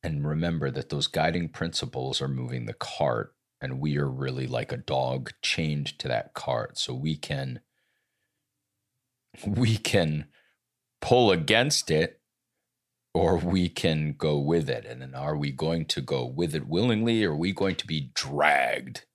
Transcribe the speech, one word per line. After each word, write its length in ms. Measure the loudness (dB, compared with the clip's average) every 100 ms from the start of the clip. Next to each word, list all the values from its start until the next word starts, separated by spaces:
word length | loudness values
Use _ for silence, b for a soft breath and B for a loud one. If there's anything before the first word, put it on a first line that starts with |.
And 240 | -4 -2 0
remember 440 | 0 0 0 -2
that 180 | -4 -4
those 180 | -2 -2
guiding 440 | 2 2 2 -4
principles 720 | -4 -4 -4 -6 -6 -4 -2
are 60 | -2
moving 360 | -4 -4 -6
the 80 | -8
cart, 640 | -8 -10 0 0 0 -4 _ _ _
and 200 | -8 -4
we 180 | -2 0
are 100 | 0
really 380 | -2 -4 -4 -4
like 260 | -4 -4
a 60 | -8
dog 540 | -2 -2 0 -2 -6 -6
chained 560 | -4 0 0 -2 -4 -6
to 100 | -2
that 240 | -2 -4
cart. 460 | -8 -2 -2 -4 -6
So 160 | -6
we 220 | -4 -2 -4
can, 440 | -4 -4 -4 -8 _ _ _ _ _ _ _ _ _ _ _ _ _ _ _ _ _ -10 -4
we 300 | 2 2 2
can 500 | 2 2 2 0 -6 b b b _ _ _ _
pull 280 | 4 6 8
against 600 | 6 6 4 4 0 2
it, 300 | 2 2 -4 _ _ _ _ _ _ _ _ _
or 240 | 2 4 4
we 320 | 2 2 2
can 460 | 2 0 2 0 0
go 220 | 0 2
with 320 | 4 2 2
it. 160 | -4 -6
And 160 | -12
then 120 | -12
are 220 | -8 -4 -2
we 160 | -4
going 320 | -2 0 0 -2
to 140 | -4
go 240 | -2 -2
with 300 | -2 -2 0
it 120 | -2 -2
willingly, 560 | 2 2 2 2 2
or 80 | 2
are 40 | 0
we 160 | -2
going 240 | 0 -2 -2
to 100 | -4
be 240 | -4 -4
dragged? 920 | -6 -6 2 4 4 2 -2 -6 -14 -16